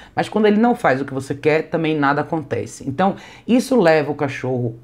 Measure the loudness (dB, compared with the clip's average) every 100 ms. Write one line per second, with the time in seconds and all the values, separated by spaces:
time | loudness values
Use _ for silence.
0 | -8 -6 -2 2 2 4 2 2 0 0
1 | -2 -6 -6 -2 0 0 0 -2 -2 0
2 | 0 0 -2 -6 -4 -6 -6 -10 -6 0
3 | 0 -2 -10 -10 0 0 2 4 4 4
4 | 2 -4 -6 -4 -4 -4 -4 -8